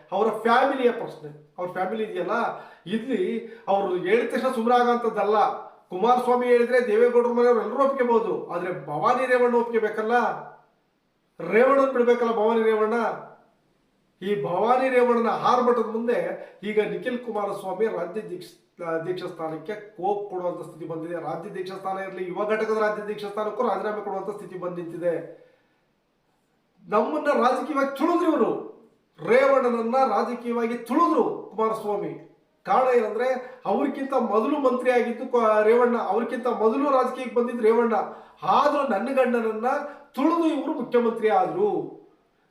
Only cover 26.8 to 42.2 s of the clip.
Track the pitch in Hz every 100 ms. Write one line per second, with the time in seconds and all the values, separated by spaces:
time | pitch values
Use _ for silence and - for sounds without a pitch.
26.8 | 170 214 247 302 285 240 240 - - 277
27.8 | 269 - 330 349 349 254 196 151 - -
28.8 | - _ _ - 165 247 269 269 247 233
29.8 | 226 262 254 208 233 240 240 240 226 240
30.8 | - 285 311 311 - - - 196 220 -
31.8 | 208 202 160 139 - _ _ _ - 214
32.8 | 262 240 214 214 254 254 - - 180 226
33.8 | 277 - 269 262 226 214 254 302 262 240
34.8 | 254 247 220 220 262 240 220 214 214 240
35.8 | 233 233 180 214 240 247 - 202 214 269
36.8 | 285 262 247 - 247 220 240 233 214 233
37.8 | 226 214 - - - - 170 226 294 285
38.8 | 269 202 240 262 240 233 220 214 240 285
39.8 | - - - - 302 330 320 302 311 302
40.8 | 220 240 226 220 214 196 185 180 208 175
41.8 | - - - _